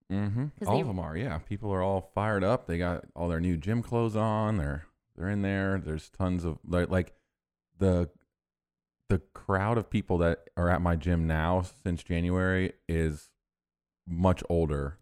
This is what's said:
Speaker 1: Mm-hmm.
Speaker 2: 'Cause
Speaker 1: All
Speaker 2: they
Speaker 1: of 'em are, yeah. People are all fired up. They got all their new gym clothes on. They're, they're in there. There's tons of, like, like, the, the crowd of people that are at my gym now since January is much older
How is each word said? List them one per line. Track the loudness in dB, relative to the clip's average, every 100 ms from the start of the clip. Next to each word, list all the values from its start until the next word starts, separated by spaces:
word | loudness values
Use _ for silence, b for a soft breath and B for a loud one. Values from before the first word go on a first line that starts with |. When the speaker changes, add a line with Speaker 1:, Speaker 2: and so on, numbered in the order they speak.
| -6
Speaker 1:
Mm-hmm. | -2 -2 -2 -4 -4
Speaker 2:
'Cause | 0
Speaker 1:
All | 0
Speaker 2:
they |
Speaker 1:
of | 0
'em | -4
are, | -4 -4
yeah. | -4 -6
People | -8 -8 -4
are | -2
all | 0 -2 -4
fired | -4 -2 0
up. | 2 0 -2
They | -2
got | -2 -4 -8 -6
all | -4
their | 0
new | 0 0
gym | 0 -2
clothes | -2 -2 0
on. | 0 0 0 0 0
They're, | -2 -4 -10 _ _ -8
they're | -4
in | -2
there. | 0 0 0 -2
There's | -4 -8 -8
tons | -4 -2 0
of, | -2 -6
like, | -2 0 2
like, | 0 -2 -6 _ _ _ _ _ 0
the, | 2 2 0 -6 _ _ _ _ _ _ _ _ -2
the | -2 -2
crowd | -12 -2 0 2 0
of | 0
people | -2 0 2
that | 2 2 -4 0
are | 2
at | 2
my | 2
gym | 2 2 2 2
now | 2 2 0 0 -6
since | -4 -4
January | -2 -2 2 2 2 2 0 -4 -4
is | 0 0 -2 -10 _ _ _ _ _ _ _ -8
much | 2 2 2 2
older | 2 2 0 -4 -6